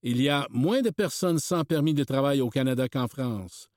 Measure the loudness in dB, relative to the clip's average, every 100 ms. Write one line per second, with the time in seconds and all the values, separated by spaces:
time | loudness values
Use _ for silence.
0 | 0 2 2 2 0 0 2 2 0 0
1 | -2 0 0 0 0 -2 0 0 2 2
2 | 0 0 2 2 0 0 0 0 -2 -2
3 | -4 -4 -6 -6 -10 -16 -20